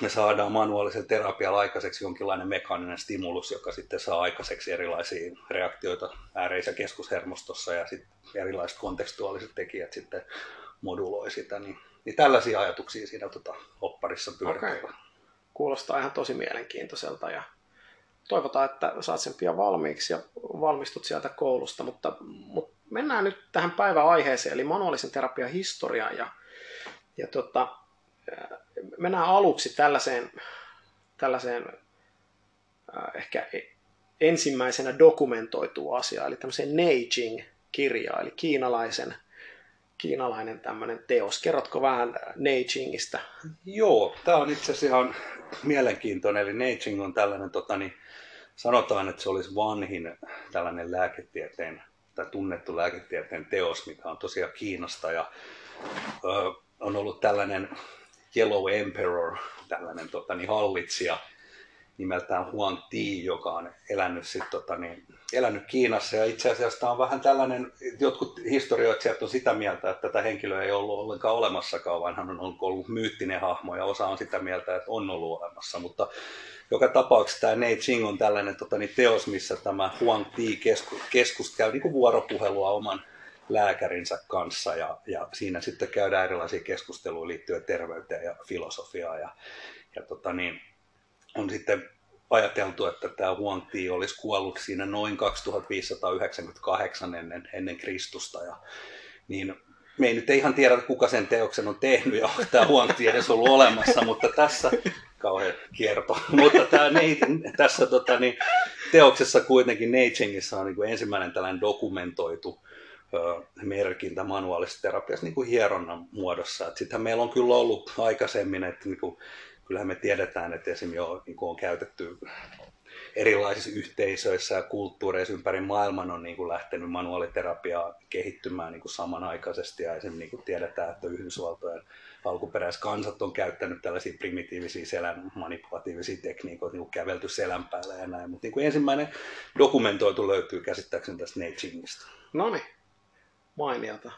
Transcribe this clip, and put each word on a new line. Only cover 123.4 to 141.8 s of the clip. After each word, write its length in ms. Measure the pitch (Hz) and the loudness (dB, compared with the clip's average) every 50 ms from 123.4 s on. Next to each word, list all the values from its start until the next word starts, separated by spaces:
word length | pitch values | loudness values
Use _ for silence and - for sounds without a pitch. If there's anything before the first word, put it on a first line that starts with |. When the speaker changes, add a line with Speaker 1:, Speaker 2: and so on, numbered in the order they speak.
| 104 101 101 107 101 101 | 4 0 -2 -4 -6 -6
Speaker 1:
yhteisöissä 840 | 104 107 104 - - - 107 98 95 - - 107 92 92 - - 98 | -8 -8 -8 -6 -2 0 0 0 0 0 0 0 0 0 0 -2 -2
ja 80 | 92 87 | -2 -2
kulttuureissa 680 | - - 104 101 92 - - 107 95 90 92 92 92 101 | -4 -6 -6 -6 -8 -8 -6 -4 -2 0 0 -2 -2 -4
ympäri 280 | 87 - 95 92 92 | -4 -2 -2 -2 -2
maailman 500 | 95 98 101 104 104 101 95 92 90 90 | -2 -2 0 0 0 0 0 -2 -4 -6
on, 120 | 87 85 85 | -8 -8 -10
niinku, 240 | 85 85 92 90 85 | -10 -10 -8 -6 -6
lähtenyt 420 | 85 87 - - - 87 85 87 | -6 -6 -6 -6 -8 -8 -6 -6
manuaaliterapiaa 1040 | 87 90 90 87 90 90 90 85 - 101 87 87 85 - - 87 87 85 85 85 - - _ - | -6 -6 -4 -4 -4 -4 -4 -4 -4 -4 -4 -4 -4 -6 -6 -4 -4 -4 -4 -6 -8 -14 _ -10
kehittymään, 600 | - 95 90 101 92 - - 90 90 90 82 82 | -8 -8 -6 -8 -10 -10 -10 -8 -8 -8 -8 -10
niinku, 160 | 85 82 - - | -12 -14 -14 -12
samanaikaisesti. 960 | - - 87 85 85 82 90 87 85 85 - 90 85 - 87 - - - 87 | -10 -8 -8 -8 -6 -6 -8 -8 -8 -8 -8 -8 -8 -8 -8 -10 -10 -10 -8
Ja 120 | 82 82 | -8 -8
esim. 180 | 78 - 95 85 82 | -8 -10 -10 -12 -12
Niinku, 200 | 82 80 - - | -14 -14 -14 -14
tiedetään, 540 | - - 92 85 87 85 - - 87 85 | -8 -6 -6 -6 -6 -6 -6 -6 -6 -6
että 160 | 85 - - 87 | -6 -8 -10 -10
Yhdysvaltojen 760 | 90 90 95 87 - 98 90 85 85 - - 87 85 85 - _ - - - - - - - | -8 -10 -10 -12 -10 -8 -8 -8 -8 -8 -8 -10 -10 -10 -14 _ -20 -20 -20 -20 -18 -10 -6
alkuperäiskansat 960 | - 90 90 - - - 104 90 87 87 - - 104 101 104 98 104 101 - | -6 -6 -6 -6 -6 -6 -4 -4 -4 -4 -6 -6 -6 -4 -4 -6 -6 -6 -6
on 120 | 104 92 - | -6 -6 -4
käyttänyt 480 | - 95 90 - - - 90 90 90 | -4 -4 -4 -4 -6 -8 -8 -8 -8
tällaisia 320 | - 92 87 92 - 95 82 - | -8 -6 -6 -6 -8 -10 -10 -8
primitiivisiä 640 | - 95 87 90 85 - 92 90 87 85 - 95 82 | -8 -8 -8 -8 -10 -10 -10 -10 -10 -10 -10 -10 -8
selän 460 | - - 87 87 87 82 85 90 95 - | -6 -6 -4 -4 -4 -6 -8 -12 -14 -12
manipulatiivisia 800 | 101 87 82 85 85 - - - 90 - 95 85 85 82 - 98 85 | -12 -10 -10 -10 -12 -12 -12 -12 -12 -10 -10 -10 -10 -8 -10 -10 -8
tekniikoita, 520 | - 82 78 - - 85 85 85 90 85 82 90 | -8 -10 -10 -10 -12 -14 -12 -10 -10 -10 -8 -10
niinku, 120 | 85 - | -12 -10
kävelty 380 | - 90 87 92 92 - - 92 | -8 -8 -6 -6 -6 -6 -8 -8
selän 340 | - - 101 90 90 90 90 | -6 -4 -4 -4 -4 -6 -8
päällä 300 | - - 90 87 95 95 | -8 -10 -10 -8 -10 -10
ja 140 | 92 92 90 | -10 -10 -10
näin. 220 | 90 87 87 87 | -10 -10 -10 -12
Mut, 140 | 87 - - | -12 -12 -10
niinku, 160 | 113 110 135 | -8 -4 -2
ensimmäinen 500 | 143 151 139 151 143 139 139 143 147 147 - - - - - - - - - - | -2 -2 0 0 0 0 0 0 -2 -4 -8 -12 -14 -14 -14 -16 -16 -2 4 6
dokumentoitu 680 | 143 131 - 131 113 107 101 98 110 101 92 98 104 98 | 6 6 6 6 4 4 2 2 2 2 2 2 2 2
löytyy 340 | 98 95 90 - 98 87 | 2 2 0 -2 -6 -8
käsittääkseni 560 | - - 90 - - - - 85 - - 87 82 | -6 -6 -6 -6 -6 -8 -8 -8 -8 -8 -10 -10
tästä 220 | 85 - - - | -10 -10 -8 -8
Neijingistä. 640 | 87 82 82 - - 73 - - | -8 -8 -8 -10 -10 -10 -12 -12